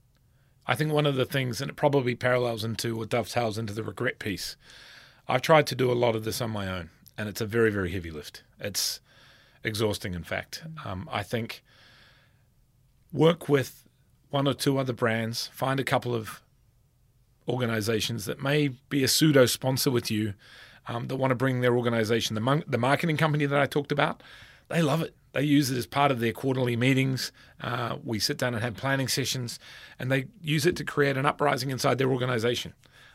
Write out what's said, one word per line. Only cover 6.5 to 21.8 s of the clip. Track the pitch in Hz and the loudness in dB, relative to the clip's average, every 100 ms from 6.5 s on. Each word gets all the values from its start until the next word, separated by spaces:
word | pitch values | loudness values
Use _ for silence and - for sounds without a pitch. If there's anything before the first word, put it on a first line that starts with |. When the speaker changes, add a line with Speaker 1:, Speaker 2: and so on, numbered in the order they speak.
Speaker 1:
my | 107 95 | -4 -4
own, | 92 82 - - - | -6 -8 -16 -14 -8
and | 107 | -6
it's | 95 | -6
a | 110 | -2
very, | 117 113 | 2 2
very | 101 90 | 2 -2
heavy | 92 82 | -4 -8
lift. | 76 - - - - | -12 -14 -18 -20 -12
It's | 101 95 - - _ - - - _ _ | -8 -4 -4 -6 _ -20 -20 -20 _ _
exhausting, | 120 107 110 101 101 | -6 -2 -2 -2 -6
in | 87 | -8
fact. | 85 98 - - 160 | -6 -6 -6 -12 -14
Speaker 2:
Mm. | 160 117 | -12 -10
Speaker 1:
Um, | 92 117 | -10 -6
I | 107 | -6
think | 101 117 113 - _ _ - - - _ _ _ _ _ _ _ _ _ _ | -4 -6 -6 -12 _ _ -20 -20 -20 _ _ _ _ _ _ _ _ _ _
work | 143 160 165 - | 2 4 4 2
with | 143 127 - _ _ _ _ _ | 2 0 -10 _ _ _ _ _
one | 143 139 | 0 0
or | |
two | 131 143 135 | 2 2 2
other | 131 | 0
brands, | 113 117 113 113 117 - | 0 0 0 -2 -6 -8
find | - 135 135 | -4 -2 0
a | |
couple | 123 127 123 | 0 0 0
of | 120 107 - _ _ _ _ _ _ _ _ _ _ - | -4 -6 -14 _ _ _ _ _ _ _ _ _ _ -6
organizations | 127 117 110 104 113 - 113 95 | -2 -2 -2 0 0 -2 -4 -6
that | - | -4
may | 135 151 143 123 _ | 0 0 0 -4 _
be | 143 | 0
a | 127 | 2
pseudo | - 156 135 120 | 4 6 8 6
sponsor | - 131 131 147 | 4 0 0 2
with | 120 - | 0 0
you, | 107 104 98 - - - - - | -2 -2 -6 -16 -20 -20 -16 -10
um, | 117 127 | -8 -6
that | 135 | -2
wanna | 131 | 0
bring | 123 131 123 | 2 0 2
their | 123 | 4
organization, | 120 | 4